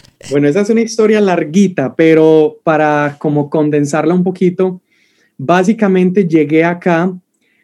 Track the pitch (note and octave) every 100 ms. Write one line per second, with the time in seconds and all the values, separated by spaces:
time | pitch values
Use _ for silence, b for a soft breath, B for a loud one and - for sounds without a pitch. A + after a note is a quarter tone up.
0 | b _ - C#3+ C#3+ D#3+ G#3 A3+ A3 -
1 | G#3+ G#3+ G3+ E3+ D3+ E3+ G3 F3+ B2+ -
2 | E3 D#3+ D#3+ D#3 D3+ D3+ - D#3 D3+ D3
3 | D3 C#3+ D#3+ D3 C#3+ D#3+ D3+ D3 C#3+ D#3
4 | D3+ F3+ F3+ F#3 F#3 F3+ F#3+ F#3 _ _
5 | _ _ _ - C3+ F3+ F#3+ A3 G3+ F#3
6 | F#3 F#3 F3 D#3+ D3 D#3 E3 F3 F#3 E3
7 | F3+ F3+ _ _ _ _